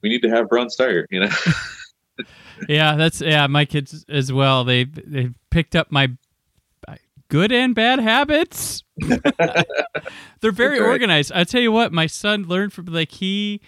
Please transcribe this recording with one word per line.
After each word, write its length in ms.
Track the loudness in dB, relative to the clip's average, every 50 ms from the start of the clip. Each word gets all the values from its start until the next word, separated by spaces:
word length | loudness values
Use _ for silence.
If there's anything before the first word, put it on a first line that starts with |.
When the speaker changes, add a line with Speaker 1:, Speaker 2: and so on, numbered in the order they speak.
Speaker 1:
We 80 | -4 -2
need 120 | -2 0 0
to 60 | 2
have 200 | 2 2 2 2
Bronze 260 | 0 0 0 -2 -2
Tiger," 320 | -2 0 0 0 -2 -2 -4
you 120 | -4 -2
know? 80 | -2 -2
<laughs> 1400 | -2 -2 0 -2 -2 -2 -4 -12 -16 -18 -20 -20 _ _ _ _ _ -16 -16 -16 -20 -20 -20 -20 -20 -12 -6 -2
Speaker 2:
Yeah, 260 | 0 2 4 4 4
that's, 260 | 4 2 2 0 0
yeah, 260 | 0 2 2 2 2 4
my 160 | 2 2 0
kids 400 | 0 -2 -4 -6 -6 -10 -18 -14 -6
as 220 | -4 -2 -2 0
well. 320 | 0 2 2 4 4 2 2
They, 180 | 2 2 2 2
they 460 | 0 -4 -12 -14 -8 -6 -4 -4 -4 -6 -10 _ _
picked 260 | 0 0 0 0 0 -2
up 140 | -2 0
my 200 | 2 2 2 2 0 -4 _ _ _ _ _ _ _ _ _ _ _ _ -20 -20 -20 -20 _ _ _ _ _ -2
good 220 | 0 2 2 2
and 220 | 2 2 2 0 0
bad 260 | 2 2 2 2 2
habits. 840 | 2 2 2 2 2 2 2 0 0 -2 -4 -8 -10 -10 -10 -12 -14 _
<laughs> 60 | _ -6
They're 1500 | -2 -2 -2 0 0 0 0 0 0 0 2 0 0 0 -2 -4 -4 -4 -6 -10 -10 -12 -14 -18 -20 -20 -8 _ -2 -2
very 260 | 0 2 0 2 2 2
Speaker 1:
That's 40 |
right. 0 |
Speaker 2:
organized. 500 | 2 2 2 2 2 2 2 2 0 0 0
I 100 | -2 -2
tell 180 | 0 0 2
you 100 | 2 2
what, 200 | 2 2 2 2
my 160 | 0 0 -2 -2
son 360 | -2 -4 -2 -2 -2 -2 -2
learned 300 | -2 -2 -2 -2 -4 -6
from, 120 | -10 -10
like, 260 | -6 -4 -4 -4 -4 -6
he 480 | -6 -4 -4 -2 -2 -4 -4 -6 -8 -12